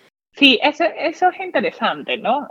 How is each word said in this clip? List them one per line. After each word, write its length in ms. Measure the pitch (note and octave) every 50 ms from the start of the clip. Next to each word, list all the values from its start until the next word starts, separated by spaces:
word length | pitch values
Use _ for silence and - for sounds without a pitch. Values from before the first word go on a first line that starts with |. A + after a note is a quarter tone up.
| _ _ _ _ _ _ _
Sí, 220 | - C#4 C4+ B3 -
eso, 220 | - D4 C#4+ - E4+ D#4 C#4+
eso 320 | - C#4 D#4+ D#4 - F#4 F4+
es 100 | F4 -
interesante, 760 | F#4+ F#4 - C#4+ G3+ D#3+ - - A#3 F#3+ D3+ D3+ B2+ - B2+
¿no? 300 | A2+ D3 G3 B3 D4 B3+ -